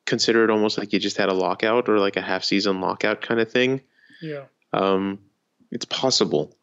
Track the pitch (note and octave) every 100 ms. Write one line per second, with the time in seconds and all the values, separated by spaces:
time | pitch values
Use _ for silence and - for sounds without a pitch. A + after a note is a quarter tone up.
0 | - A#2+ - A2+ A2 A2 G#2+ - G2+ G2
1 | G2+ - G2 F#2 F2+ F#2+ A2 A#2+ A#2+ G#2+
2 | G2 F#2+ F#2 F#2+ - G2+ G2+ F#2+ F#2 F#2+
3 | G#2+ G#2+ - A#2 A2+ B2 B2+ C3+ - _
4 | _ - D#3+ C#3+ C#3 _ _ - G2 F#2+
5 | G2 G2+ G2+ _ _ _ _ - - -
6 | C3 - F#2 D2+ D2+ _